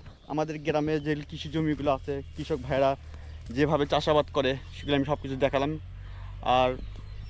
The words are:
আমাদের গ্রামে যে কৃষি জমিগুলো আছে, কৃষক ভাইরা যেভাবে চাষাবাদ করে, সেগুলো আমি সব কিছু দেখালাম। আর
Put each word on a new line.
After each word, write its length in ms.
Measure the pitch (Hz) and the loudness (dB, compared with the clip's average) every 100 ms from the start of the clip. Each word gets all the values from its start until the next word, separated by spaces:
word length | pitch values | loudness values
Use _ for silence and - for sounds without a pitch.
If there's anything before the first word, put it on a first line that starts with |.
| - - - | -18 -20 -6
আমাদের 300 | 151 156 151 | -2 -2 -2
গ্রামে 420 | 147 151 151 156 | 0 2 2 0
যে 140 | 147 147 - | 0 -2 -4
কৃষি 200 | 156 156 | -10 -4
জমিগুলো 420 | 156 156 147 147 | 0 0 2 2
আছে, 320 | 135 - 139 131 - | 0 -2 -6 -6 -10
কৃষক 200 | 147 151 | -4 -4
ভাইরা 400 | 127 135 135 139 - - - - - | 0 4 4 4 -4 -14 -12 -12 -6
যেভাবে 380 | 120 147 151 143 | 2 4 4 4
চাষাবাদ 400 | 151 160 151 143 | 2 4 4 4
করে, 240 | 147 131 131 - - | 2 2 0 -6 -10
সেগুলো 200 | 139 143 | 0 2
আমি 80 | |
সব 140 | 139 143 | 2 -2
কিছু 140 | 135 131 | -2 0
দেখালাম। 420 | 135 135 143 156 - - - - - - | 2 2 0 -2 -10 -14 -12 -12 -12 -6
আর 280 | - 127 127 131 - - - - | 2 4 4 2 -6 -10 -12 -12